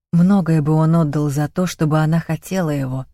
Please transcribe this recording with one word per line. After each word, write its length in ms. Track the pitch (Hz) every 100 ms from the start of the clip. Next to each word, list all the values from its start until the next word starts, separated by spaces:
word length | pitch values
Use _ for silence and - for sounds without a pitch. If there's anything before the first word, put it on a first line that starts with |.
| _
многое 520 | 170 180 202 160 160
бы 100 | 143
он 240 | 156 160 165
отдал 340 | 151 147 147
за 180 | 139 147
то, 180 | - 185
чтобы 340 | - 156 156
она 180 | 156 165
хотела 520 | - 160 - 190 160
его 360 | 143 131 131 127